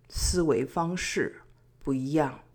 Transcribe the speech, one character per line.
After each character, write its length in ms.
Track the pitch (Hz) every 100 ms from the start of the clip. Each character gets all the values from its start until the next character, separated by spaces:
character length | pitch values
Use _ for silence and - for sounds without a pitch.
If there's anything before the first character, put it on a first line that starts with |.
| -
思 340 | - - 180
维 240 | 160 113 135
方 300 | 175 165 180
式 460 | - 196 101 - - - _ _
不 160 | -
一 200 | 135 135
样， 260 | 156 139 - -